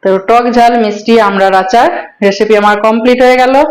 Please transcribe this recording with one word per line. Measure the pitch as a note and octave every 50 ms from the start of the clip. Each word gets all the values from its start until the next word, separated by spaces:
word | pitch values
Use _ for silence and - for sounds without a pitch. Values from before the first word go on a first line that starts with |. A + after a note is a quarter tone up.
| -
তো | F#3+ F#3+ F#3+ F#3+ -
টক | A3+ A#3 B3 B3 A#3
ঝাল | A#3+ A#3 A#3 A#3+ A#3+ A3+
মিষ্টি | G#3 G#3 G#3 - - A3+ A3+ A3
আমড়ার | G3+ G3 G3 F#3+ G3 F#3+ F#3+ F#3
আচার | - - A#3 B3+ E4 F4 - - - _ _ A3
রেসিপি | G3 G3 - A3 G#3+ G#3+ G#3
আমার | G#3 G#3 G#3 G#3 G#3
কমপ্লিট | A3 A3 A#3 A#3 B3 B3 B3 B3+
হয়ে | B3+ B3+ B3+ B3+
গেল। | B3+ C4 C4+ D4+ D4+